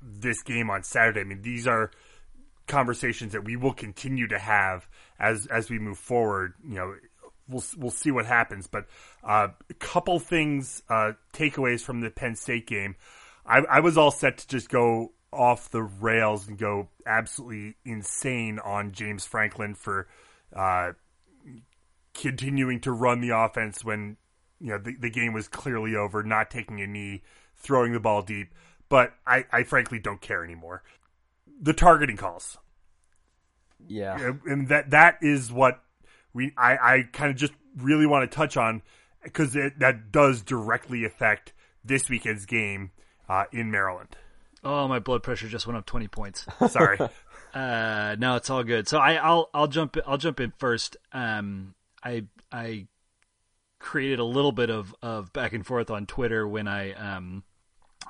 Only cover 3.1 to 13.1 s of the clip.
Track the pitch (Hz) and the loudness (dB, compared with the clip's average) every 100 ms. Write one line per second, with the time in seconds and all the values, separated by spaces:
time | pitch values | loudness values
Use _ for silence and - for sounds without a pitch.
3.1 | 113 110 107 101 120 131 - 110 - 131 | -6 -8 -8 -8 -4 -4 -4 -10 -12 -6
4.1 | 131 113 101 101 104 95 92 - - - | -4 -4 -4 0 2 2 -2 -10 -20 -20
5.1 | - 104 110 107 113 113 117 107 98 - | -2 0 0 -2 -4 -4 -6 -6 -10 -4
6.1 | 123 113 98 92 - 156 98 92 98 113 | 0 0 -2 -4 -8 -12 -8 -8 -12 _
7.1 | _ - _ - 127 - - 123 - 156 | _ -20 _ -12 -10 -10 -8 -8 -4 -2
8.1 | 127 113 120 113 101 - 107 104 - - | 0 2 0 0 -4 -10 -10 -10 -18 -20
9.1 | - - 107 101 - - - - 180 185 | -10 0 2 2 -4 -20 -14 -4 -2 0
10.1 | 175 - 170 151 143 127 - - 113 107 | 0 0 0 0 -2 -6 -10 -2 0 0
11.1 | 110 _ - 156 143 131 120 - 120 117 | -2 _ -4 -4 0 0 0 -4 -6 -8
12.1 | - 127 113 - 120 - 104 98 95 - | -6 -8 -6 -6 -6 -4 -6 -6 -10 -20